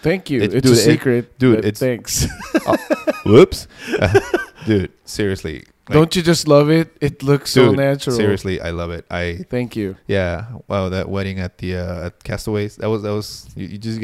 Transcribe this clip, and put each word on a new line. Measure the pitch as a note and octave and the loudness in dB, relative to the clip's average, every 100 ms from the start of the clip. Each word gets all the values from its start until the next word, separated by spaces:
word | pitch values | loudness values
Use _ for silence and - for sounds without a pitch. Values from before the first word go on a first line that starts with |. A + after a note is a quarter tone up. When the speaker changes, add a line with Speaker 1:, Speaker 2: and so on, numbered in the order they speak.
Speaker 1:
Thank | D#3 F3+ - | -2 -2 -2
you. | C3 | -2
Speaker 2:
It, | G#2+ | 0
Speaker 1:
It's | A2+ C3 | 2 4
Speaker 2:
dude, | A#2 | 6
Speaker 1:
a | |
Speaker 2:
it, | |
Speaker 1:
secret, | A2 D#3 C3+ A#2+ A#2 - | 6 4 2 -2 -2 0
Speaker 2:
dude, | B2+ A2 | 4 4
Speaker 1:
but | G#2+ | 2
Speaker 2:
it's | G#2 | -2
Speaker 1:
thanks. | C3 A2+ - - - F#5+ - | -2 -4 -6 -4 -4 -6 -4
<laughs> | - - | -4 0
Speaker 2:
Oh, | E4 - D#4 - - - | -2 -2 -4 -4 -4 6
whoops. | A2+ F#3+ - - - - G#4 | 8 6 2 -12 -16 -6 -2
Uh, | - G2+ - - - - D#3 | 2 2 2 -4 -6 -10 0
dude, | G#2 F2+ _ - | 0 0 _ -14
seriously. | - G2+ F#2+ E2+ D2+ - _ - | -6 -4 -4 -8 -10 -16 _ 0
Like, | |
Speaker 1:
Don't | D3+ D#3+ F3+ | 2 4 2
you | |
just | E3 E3 D3+ | 0 0 6
love | C#3+ D3 | 6 6
it? | D#3+ D#3+ - | 2 0 -4
It | C#3+ - | -4 -2
looks | C3+ C#3+ - | 0 0 2
so | C3 A#2+ | 4 6
Speaker 2:
dude, | G2 | 4
Speaker 1:
natural. | C#3 C#3 - A#2+ | 0 0 -2 0
Speaker 2:
seriously, | G#2 G2 G2 F#2 | 0 0 -2 -6
I | E2+ | -6
love | E2+ E2+ | -6 -6
it. | E2+ - | -8 -8
I | F2 F2 F2 F2+ | -6 -6 -8 -8
Speaker 1:
Thank | B2 A#2+ A2 | -6 -6 -6
you. | G2 F#2+ - | -6 -8 -4
Speaker 2:
Yeah. | G2 F2+ E2+ A2+ A#2+ - | -2 0 -4 -10 -14 -6
Wow, | G2 F#2 | -4 -2
that | F#2 F2+ | -4 -4
wedding | G2 G2 F#2+ | -4 -4 -6
at | F2+ - | -8 -8
the, | F2+ F2+ | -8 -6
uh, | F2+ F2 E2+ | -6 -8 -10
at | - | -12
Castaways, | - G#2 - G#2 G#2 - | -10 -8 -4 -4 -4 -6
that | G#2+ | -4
was, | A2 | -4
that | G#2 | -4
was, | G#2 G#2 - - - | -6 -8 -14 -18 -14
you, | G2 | -12
you | G#2 | -10
just, | A2+ | -8
you | A2 | -6